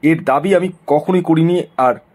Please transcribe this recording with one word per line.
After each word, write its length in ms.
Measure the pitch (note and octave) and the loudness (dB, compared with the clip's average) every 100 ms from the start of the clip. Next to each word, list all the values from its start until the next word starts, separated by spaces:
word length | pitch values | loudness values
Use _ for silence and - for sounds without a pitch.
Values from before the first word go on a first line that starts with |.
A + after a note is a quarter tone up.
এর 220 | D3+ D#3+ | 2 0
দাবি 300 | - C3+ E3 | 0 -2 2
আমি 180 | F#3 F#3 F3+ - | 0 0 -8 -2
কখনোই 360 | D3 G3 F#3 | -2 0 -2
করিনি 400 | F3 D#3+ E3 F3+ D#3+ - | 0 2 2 0 -4 -2
আর 180 | B2+ A2+ _ | -2 -2 _